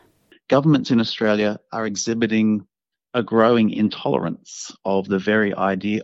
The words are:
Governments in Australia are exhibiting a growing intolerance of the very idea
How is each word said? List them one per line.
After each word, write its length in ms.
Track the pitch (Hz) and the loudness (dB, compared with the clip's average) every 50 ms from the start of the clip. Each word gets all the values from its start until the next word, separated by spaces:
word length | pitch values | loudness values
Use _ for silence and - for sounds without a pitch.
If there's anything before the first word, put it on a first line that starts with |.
| _ _ _ _ _ _ _ _ _ - | _ _ _ _ _ _ _ _ _ 2
Governments 380 | 131 139 143 160 147 131 123 - | 2 2 4 4 2 2 2 2
in 100 | 127 113 | 0 0
Australia 560 | 110 - - - 113 107 104 107 107 104 104 - _ - | 0 0 -2 -2 0 0 2 2 0 -2 -2 -4 _ -10
are 140 | - 113 110 | -8 -6 -6
exhibiting 760 | 107 101 - - 117 113 113 117 107 110 110 107 107 107 104 - _ _ _ _ _ _ _ _ _ - | -6 -6 -6 -4 -4 -2 -2 0 0 2 2 2 2 0 0 -4 _ _ _ _ _ _ _ _ _ -4
a 80 | 123 | -4
growing 480 | 104 - 110 113 110 117 120 117 110 104 | -4 0 2 4 4 4 4 4 2 2
intolerance 1000 | - - 107 98 - - - 139 143 120 95 - - - _ - - - - - - _ - | 2 0 0 0 -2 -4 -4 -2 -2 -2 -2 -4 -8 -8 _ -20 -18 -16 -16 -18 -18 _ -4
of 240 | 95 98 98 98 98 | -2 -2 -2 -2 -2
the 100 | 98 95 | -2 -2
very 360 | 95 104 104 107 107 101 - | 0 0 0 2 0 0 -2
idea 460 | - 92 98 98 95 101 104 107 107 | -2 -2 -2 -2 -2 -4 -4 -4 -4